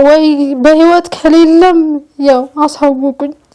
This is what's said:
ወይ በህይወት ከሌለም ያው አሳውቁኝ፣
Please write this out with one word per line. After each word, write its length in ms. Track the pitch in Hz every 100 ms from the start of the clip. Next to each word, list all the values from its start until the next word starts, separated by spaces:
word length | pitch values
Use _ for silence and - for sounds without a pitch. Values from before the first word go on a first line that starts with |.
ወይ 240 | 277 311 311 285 277 269
በህይወት 480 | 277 311 330 349 339
ከሌለም 680 | - 320 320 330 330 370 339 311 294 285 -
ያው 220 | 277 254 262 294
አሳውቁኝ፣ 720 | 294 - 294 262 277 269 285 302 _